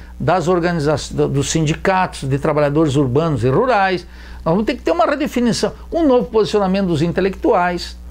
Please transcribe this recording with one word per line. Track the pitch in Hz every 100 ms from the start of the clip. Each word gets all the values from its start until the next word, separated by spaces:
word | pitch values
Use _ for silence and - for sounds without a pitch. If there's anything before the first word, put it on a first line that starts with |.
| - -
das | 131 180 165
organiza-, | 185 170 170 151 151 -
do, | 135 147
dos | 135 139
sindicatos, | 160 151 156 - 185 180 - 139
de | 135
trabalhadores | 151 147 147 143 160 131
urbanos | 139 127 165 135
e | 123
rurais. | 135 254 220 190 185 - - - - -
Nós |
vamos | 175 226
ter | 262
que |
ter | -
uma | 339 311
redefinição, | 285 285 - 240 190 214 - -
um | 320 320
novo | 247 208
posicionamento | 220 208 208 196 190 190
dos | 165
intelectuais | 170 175 190 185 330 214 175 175 - - -